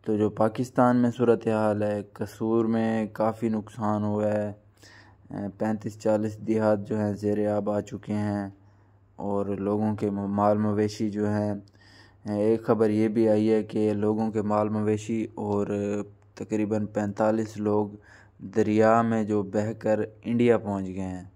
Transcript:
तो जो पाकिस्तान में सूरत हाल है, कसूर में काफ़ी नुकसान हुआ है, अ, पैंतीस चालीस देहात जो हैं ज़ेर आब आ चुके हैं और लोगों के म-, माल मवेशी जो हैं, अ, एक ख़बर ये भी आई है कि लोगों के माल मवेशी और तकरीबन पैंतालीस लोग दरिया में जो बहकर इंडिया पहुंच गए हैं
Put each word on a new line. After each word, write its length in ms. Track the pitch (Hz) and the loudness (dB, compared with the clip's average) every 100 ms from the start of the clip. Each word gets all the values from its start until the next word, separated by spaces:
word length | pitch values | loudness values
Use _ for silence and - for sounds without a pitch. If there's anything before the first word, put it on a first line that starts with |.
| - | -2
तो 120 | 107 | 0
जो 120 | 107 | 0
पाकिस्तान 640 | 101 110 107 123 - 123 123 | 2 0 0 -4 2 4 4
में 160 | 123 | 2
सूरत 280 | 117 117 113 | 2 2 4
हाल 440 | 113 110 107 104 | 2 2 2 0
है, 200 | 104 104 | -2 -2
कसूर 640 | 98 - 104 - 110 113 113 | -6 -10 -10 -4 0 2 2
में 460 | 113 113 110 107 | 0 0 -2 -4
काफ़ी 360 | - 110 110 117 | 0 0 0 -4
नुकसान 540 | 110 107 - 107 107 | -4 -6 -6 -2 0
हुआ 240 | 104 104 107 | 0 0 0
है, 240 | 104 104 | 0 -4
अ, 60 | 104 _ _ - - - - - | -8 _ _ -20 -20 -20 -20 -14
पैंतीस 680 | 101 101 - 107 107 110 104 | -10 -10 -4 -4 -4 -6 -4
चालीस 360 | 110 107 110 104 | 0 0 0 -8
देहात 440 | 104 110 110 104 | -2 2 2 2
जो 180 | 101 110 | 0 -2
हैं 180 | 104 101 | -2 -2
ज़ेर 320 | 104 104 104 | -2 0 0
आब 220 | 104 101 | 0 0
आ 120 | 104 | -2
चुके 320 | 104 101 - | -4 -12 -6
हैं 440 | 107 104 104 98 98 - _ _ _ _ - | -4 -2 -2 -6 -12 -20 _ _ _ _ -10
और 400 | 101 101 101 98 | -4 -2 -2 -2
लोगों 360 | 98 104 107 107 | -2 0 0 -2
के 140 | 107 | -2
म-, 200 | 101 101 | -2 -2
माल 280 | 101 104 107 | 2 4 4
मवेशी 520 | 107 104 107 - 110 | 2 0 -2 -2 -4
जो 180 | 101 104 | -2 0
हैं, 360 | 107 104 101 101 _ - - - _ 107 | 0 -2 -4 -10 _ -20 -20 -20 _ -6
अ, 40 | |
एक 340 | 104 107 113 113 | 0 2 2 2
ख़बर 240 | 110 110 | 2 4
ये 180 | 107 110 | 2 2
भी 200 | 107 110 | 2 4
आई 180 | 107 107 | 4 4
है 180 | 110 | 2
कि 300 | 107 113 107 | 0 -2 0
लोगों 380 | 104 104 107 113 | 0 0 0 -2
के 100 | 107 | -2
माल 280 | 104 107 107 | 0 0 0
मवेशी 600 | 107 104 107 107 113 107 - | 0 0 -2 -2 -4 -4 -6
और 300 | 107 101 101 104 101 104 101 - _ - | -2 -2 0 -2 -2 -4 -6 -14 _ -16
तकरीबन 480 | 104 110 104 107 104 | -6 -2 0 -2 -2
पैंतालीस 720 | - 104 101 110 110 107 104 | -4 -4 0 2 2 -2 -4
लोग 420 | 104 104 104 104 - - - _ | 0 0 0 -6 -20 -20 -20 _
दरिया 600 | 92 107 107 107 110 113 | -6 0 2 6 6 6
में 240 | 113 113 104 | 4 0 0
जो 160 | 107 | -2
बहकर 760 | 95 107 107 110 110 107 107 - - | 0 -2 -2 -4 0 0 -2 -8 -4
इंडिया 320 | 120 120 110 | 2 4 4
पहुंच 260 | 104 101 | 2 -4
गए 180 | 95 92 | -4 -6
हैं 300 | 92 92 92 | -8 -8 -12